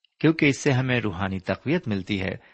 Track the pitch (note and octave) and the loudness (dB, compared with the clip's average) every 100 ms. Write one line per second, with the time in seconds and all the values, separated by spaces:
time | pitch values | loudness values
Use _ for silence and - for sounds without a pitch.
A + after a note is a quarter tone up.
0 | _ _ D3 D#3+ D3+ C3 D3+ B2+ C3 B2 | _ _ 2 4 2 2 2 2 2 0
1 | G#2+ E2+ G2 F#2+ - F#2+ A#2+ F3 C#3+ G2+ | -2 -2 -4 -4 -4 -4 -2 -2 -2 -4
2 | F#2 G2+ F#2+ F#2+ - | -2 -4 -4 -8 -12